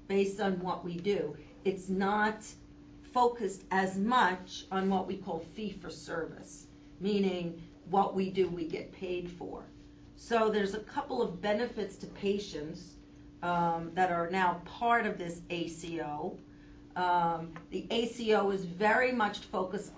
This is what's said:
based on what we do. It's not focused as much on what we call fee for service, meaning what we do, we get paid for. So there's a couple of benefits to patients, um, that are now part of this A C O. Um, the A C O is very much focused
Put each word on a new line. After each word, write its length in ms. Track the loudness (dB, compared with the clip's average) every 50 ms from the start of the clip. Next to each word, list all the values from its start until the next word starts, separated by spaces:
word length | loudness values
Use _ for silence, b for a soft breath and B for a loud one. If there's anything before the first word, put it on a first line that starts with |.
| B 0
based 320 | 4 4 4 4 2 0
on 200 | 0 0 0 0
what 240 | -2 -2 -4 -4 -4
we 120 | -6 -6
do. 400 | -2 0 0 2 2 0 -2 -6 B B B B B 0
It's 240 | 0 0 0 -2 -2
not 560 | 0 2 2 2 4 4 2 2 0 -2 -10 -14 -16 -16 -20 -20 -20 -20 -20 -20 -20 -20 -12 -2
focused 520 | 4 4 4 4 4 2 -2 -4 -4 -6 -4 0
as 240 | 2 2 2 2 2
much 720 | 0 2 4 6 6 6 6 4 0 -6 -12 -12 -12 -8 -4
on 180 | -2 0 2 2
what 180 | 2 2 0 -2
we 80 | -6
call 240 | -6 -6 -6 -6 -6 -6 -8 -8
fee 220 | -6 -6 -6 -6 -8
for 80 | -12 -12
service, 760 | -12 -10 -8 -6 -4 -4 -4 -6 -8 -14 -14 -16 -16 -16 -18 B B B B B B B
meaning 600 | 0 2 4 4 4 2 2 0 -4 -4 -6 B B B B B -4 2
what 240 | 4 4 4 4 2
we 160 | 0 0 0
do, 180 | 4 2 2 2
we 160 | 2 -4 -4
get 280 | -4 -4 -6 -6 -8
paid 360 | -10 -8 -4 -4 -4 -4 -4 -8
for. 360 | -10 -10 -10 -10 -10 -10 -12 -14 -18 B B B B B B B B
So 340 | -12 -4 2 4 4 6 6
there's 240 | 4 4 2 2 -2
a 60 | -4
couple 400 | -6 -4 -4 -4 -2 -2 0 0
of 220 | 0 0 -2 -2
benefits 540 | 0 0 2 2 0 -2 -2 -4 -6 -6 -6
to 100 | -12 -14
patients, 840 | -12 -10 -2 0 0 0 0 -2 -4 -6 -8 -6 -6 -8 -10 -12 -16 -16 -20 B B B B B B B -6
um, 480 | -2 0 2 2 2 2 2 0 -4 -4 0
that 160 | 2 2 2
are 200 | 2 0 0 0
now 300 | 2 4 4 4 2 0 -6
part 400 | -12 -6 0 2 4 4 4 4
of 120 | 0 -2 -2
this 220 | -4 -6 -6 -8 -6 -6
A 180 | -4 -4 -4 -4
C 320 | -6 -10 -8 -6 -4 -4
O. 380 | -4 -4 -4 -4 -6 -6 -8 -10 -16 B B B B B B B B B B
Um, 560 | 0 2 4 4 4 4 2 0 -2 -6 -8 -12 -14 -12 -6
the 160 | -6 -6 -4 -2
A 160 | 0 0 0
C 280 | -2 -4 -2 2 4 4
O 160 | 6 6 2
is 140 | 0 0 -2
very 480 | -4 -2 2 4 4 6 6 4 4
much 260 | 4 2 2 2 0 -4
focused 540 | -10 -4 -2 -2 -2 -2 -4 -6 -6 -6 -4